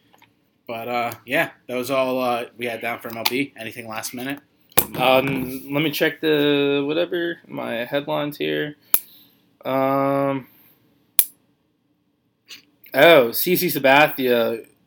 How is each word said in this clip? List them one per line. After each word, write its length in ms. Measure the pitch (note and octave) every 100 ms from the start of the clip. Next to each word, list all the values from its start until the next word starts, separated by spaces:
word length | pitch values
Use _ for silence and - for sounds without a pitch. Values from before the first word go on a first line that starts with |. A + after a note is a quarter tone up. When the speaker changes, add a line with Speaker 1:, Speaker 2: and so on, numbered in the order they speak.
| _ _ _ _ _ _ -
Speaker 1:
But, 200 | A#2 A#2
uh, 240 | A#2+ A#2+ A2+ A#2+
yeah, 240 | D3 - - -
that 80 | B2
was 140 | B2
all, 300 | C3+ C3 B2+
uh, 240 | B2 A#2+ B2 -
we 100 | A#2+
had 120 | A2+
down 180 | A#2 A2+
for 100 | A#2+
M 80 | A2+
L 60 | -
B. 260 | B2+ C#3 -
Anything 300 | A2 A2 A2+
last 260 | A2 -
minute? 260 | B2 C3 C#3+ - _ _ - - C3
Speaker 2:
Um, 760 | B2+ C3 C3+ C3 B2+ C3 C#3
let 80 | C#3+
me 60 | D#3
check 320 | D3 D#3+ -
the, 600 | D#3+ D3 D3 C#3+ C#3+ C#3+ C#3+
whatever, 540 | D#3+ E3+ F3 E3+ F3 -
my 380 | C#3 A#2+ A#2 B2
headlines 520 | C#3+ D3 D3+ D3 D3
here. 380 | D3+ D3+ D3+ - _ - - - _ _ _ _ C3+
Um, 840 | C3+ C3+ C#3 C#3 C#3 C#3 C3+ B2 _ _ _ _ _ _ - - - _ _ _ _ _ _ _ _ _ _ - - _ _ -
oh, 380 | C3 E3 D#3 A#2
C 240 | A2+ F3 F3
C 120 | F3
Sabathia, 1000 | C#3+ C3 C#3 D3+ C#3+ B2+ A#2+ A2+ A2+ - _